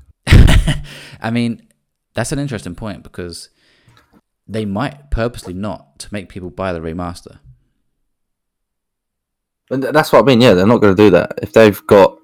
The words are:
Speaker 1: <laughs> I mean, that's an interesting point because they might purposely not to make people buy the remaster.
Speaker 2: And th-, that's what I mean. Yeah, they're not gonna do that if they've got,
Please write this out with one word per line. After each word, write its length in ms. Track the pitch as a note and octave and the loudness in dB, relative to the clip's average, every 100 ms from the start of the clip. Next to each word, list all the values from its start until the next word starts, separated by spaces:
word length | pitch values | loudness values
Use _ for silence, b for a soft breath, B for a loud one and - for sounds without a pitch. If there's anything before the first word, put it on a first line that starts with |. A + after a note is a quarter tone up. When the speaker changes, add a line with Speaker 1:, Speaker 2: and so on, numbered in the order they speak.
| _ | _
Speaker 1:
<laughs> 180 | _ - | _ 2
I 1000 | - - - E3+ - - - - - A2+ | 6 6 6 2 -4 -8 -20 -20 -14 -8
mean, 360 | A#2+ A#2 A2+ _ _ _ _ _ - | -4 -4 -8 _ _ _ _ _ -10
that's 160 | A#2 | -8
an 80 | C#3+ | -6
interesting 360 | C#3+ A2 - F2 | -8 -10 -12 -14
point 280 | A2 F#2 | -14 -14
because 460 | - - F2+ E2+ - _ _ _ _ _ _ _ _ _ - | -18 -16 -16 -16 -20 _ _ _ _ _ _ _ _ _ -14
they 180 | A2 G#2 | -10 -8
might 440 | G2 C#3 - - | -8 -8 -12 -10
purposely 440 | A2+ A#2+ A#2+ - | -6 -6 -8 -16
not 460 | F2+ G#2 E2+ _ _ | -12 -12 -14 _ _
to 100 | - | -16
make 160 | G2+ - | -14 -14
people 220 | G2 F2+ | -16 -16
buy 240 | E2 F#2+ | -10 -8
the 80 | E2+ | -8
remaster. 580 | D#2+ E2+ F2 F2 - _ _ _ _ _ _ _ _ _ _ _ _ _ _ _ _ _ _ _ _ _ _ _ - | -10 -10 -12 -14 -20 _ _ _ _ _ _ _ _ _ _ _ _ _ _ _ _ _ _ _ _ _ _ _ -10
Speaker 2:
And 100 | C3 | -8
th-, 100 | B2+ | -4
that's 180 | D3+ D3+ | -4 0
what 120 | C#3 | 2
I 20 | A2+ | 2
mean. 160 | A#2 | 4
Yeah, 120 | B2 | 4
they're 140 | F2+ G2 | 2 2
not 140 | A#2 | 2
gonna 140 | G#2 F#2 | 2 4
do 140 | G#2+ | 4
that 280 | F2 - - | 4 0 -8
if 120 | G#2+ | -2
they've 320 | A2+ A2 F#2+ - | 4 4 2 2
got, 300 | G#2 F#2+ - | 4 4 0